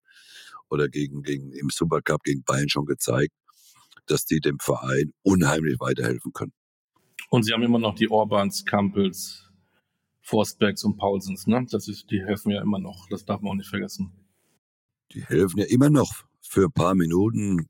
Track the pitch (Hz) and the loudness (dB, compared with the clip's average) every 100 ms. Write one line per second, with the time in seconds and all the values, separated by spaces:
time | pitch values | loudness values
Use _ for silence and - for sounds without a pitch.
0 | _ - - - - - _ 73 71 73 | _ -20 -20 -20 -20 -20 _ -2 -2 -2
1 | 71 71 71 71 69 67 71 - 82 78 | -6 -6 -6 -6 -6 -6 -6 -2 -2 -2
2 | - 76 - 69 64 67 71 71 73 67 | -2 -2 -2 -4 -2 -2 0 -2 -2 -4
3 | - 127 143 - _ _ _ _ _ - | -2 0 -2 -4 _ _ _ _ _ -20
4 | - 73 - 80 73 69 - 65 65 65 | -4 -4 0 0 0 -4 -2 -2 0 0
5 | 76 - 98 95 71 78 78 64 64 65 | -2 0 2 4 4 2 0 -2 -2 -2
6 | 60 62 - - 55 _ _ _ _ _ | -2 -4 -6 -10 -12 _ _ _ _ _
7 | _ - - 127 110 113 120 120 113 98 | _ -20 0 2 2 2 2 2 2 0
8 | 110 107 107 107 101 - - 104 101 101 | 2 2 4 2 2 -2 -2 0 2 2
9 | 98 90 - - _ _ _ _ _ _ | 0 -2 -12 -14 _ _ _ _ _ _
10 | _ _ - 110 104 - 104 - 107 101 | _ _ -2 0 0 0 0 2 -2 0
11 | 101 98 95 92 - 120 127 107 - 98 | 0 -2 -4 -6 0 0 0 -6 -6 -12
12 | - 104 95 101 107 101 101 98 92 - | -6 -6 -2 -4 -2 -2 -2 -4 -6 -14
13 | - 98 - 101 104 98 98 101 98 - | -10 -10 -6 -6 -4 -6 -6 -8 -8 -8
14 | 92 95 _ _ _ _ _ _ _ _ | -10 -10 _ _ _ _ _ _ _ _
15 | _ - - 76 95 87 95 120 143 147 | _ -16 -2 2 2 2 2 6 6 6
16 | 107 - - _ - - 92 - 85 95 | 2 -4 -18 _ -4 2 2 4 2 4
17 | 82 87 107 113 104 90 | 2 2 2 0 0 0